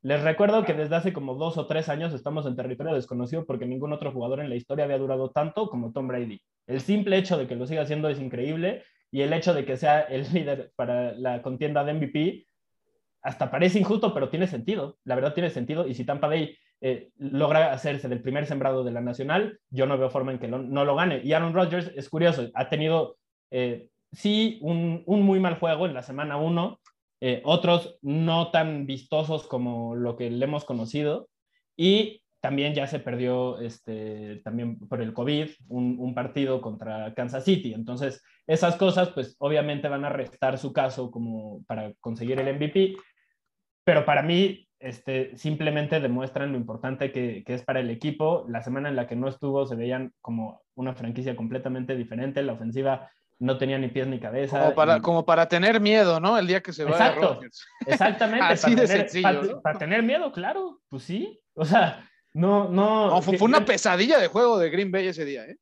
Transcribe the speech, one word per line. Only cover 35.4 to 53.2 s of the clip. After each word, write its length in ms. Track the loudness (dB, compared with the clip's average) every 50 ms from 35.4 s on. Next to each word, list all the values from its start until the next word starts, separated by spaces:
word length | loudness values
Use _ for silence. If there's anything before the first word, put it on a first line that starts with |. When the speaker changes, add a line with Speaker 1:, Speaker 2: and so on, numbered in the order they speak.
| -2 -6 -10 _ -16 -10
Speaker 1:
un, 280 | -6 -2 -2 -2 -2 -2
un 160 | -6 -6 -4
partido 480 | -4 -6 -4 -2 -2 0 0 0 -2
contra 500 | -4 -8 -10 -10 -10 -8 -8 -8 -8 -8 -6
Kansas 300 | -8 -8 -6 -6 -2 2
City. 300 | 2 2 2 2 -6 -8
Entonces, 480 | -8 -8 -8 -6 -4 -4 -6 -6 -8 _ _ _ _ _
esas 300 | 0 2 2 4 2 2
cosas, 340 | 4 2 4 4 4 2 0
pues, 260 | 0 -6 -8 -8 _ _
obviamente 500 | -2 0 2 2 0 0 -4 -4 -4 -4
van 180 | -4 -2 -4
a 20 | -4
restar 480 | -4 -6 -6 -10 -6 _ 0 0 0
su 160 | -2 -6 -2
caso 380 | 0 0 0 0 -2 -6 -8 -8
como 520 | -6 -8 -6 -6 -6 -8 -10 -12 -14 -16 -10
para 280 | _ -8 -8 -8 -10 -12 _
conseguir 400 | -10 -10 -8 -6 -4 -2 -2 -2
el 80 | -2 -2
M 100 | -2 -2
V 100 | -4 0
P, 260 | 4 4 4 4 2 -6 -16 _ _ _ _ _ _ _ _ _ _ _ _ _ _ _ _
pero 220 | 4 4 4 4
para 160 | 4 4 4
mí, 440 | 4 4 4 4 4 2 2 -4 _ _ _ _
este, 580 | -12 -12 -12 -10 _ -4 -2 -2 -2 -4 -8
simplemente 640 | -6 -4 -4 -2 0 0 0 0 0 0 0 0 0
demuestran 520 | 0 0 -2 -2 -4 -4 -4 -4 -4 -2
lo 40 | -4
importante 560 | -4 -6 -6 -8 -8 -6 -8 -4 -4 -4 -4
que, 320 | -2 -4 -4 -4 -6 -8 -8
que 80 | -8
es 100 | -8 -6
para 180 | -4 -2 -2 -2
el 100 | -2 -2
equipo. 560 | -6 -4 -4 -6 -2 0 0 0 0 0 -2 -4
La 140 | -8 -8
semana 260 | -6 -6 -6 -4 -4 -2
en 80 | -2
la 100 | -4 -4
que 100 | -4 -4
no 120 | -4 -4 -4
estuvo, 380 | -6 -4 -4 -2 0 0 0
se 100 | -2 -4
veían 380 | -4 -4 -4 -4 -4 -6 -10 _ _
como 400 | -10 -8 -6 -6 -6 -8 -12 _ _ _ _
una 200 | -8 -8 -8 -8
franquicia 420 | -8 -8 -8 -8 -6 -6 -6 -6
completamente 580 | -6 -6 -6 -6 -6 -6 -4 -6 -6 -4 -4 -4
diferente. 480 | -6 -6 -6 -6 -6 -6 -4 -2 -2
La 120 | -2 -4 -4
ofensiva 560 | -6 -6 -6 -4 -2 0 0 -2 -2 -6 -18 _ _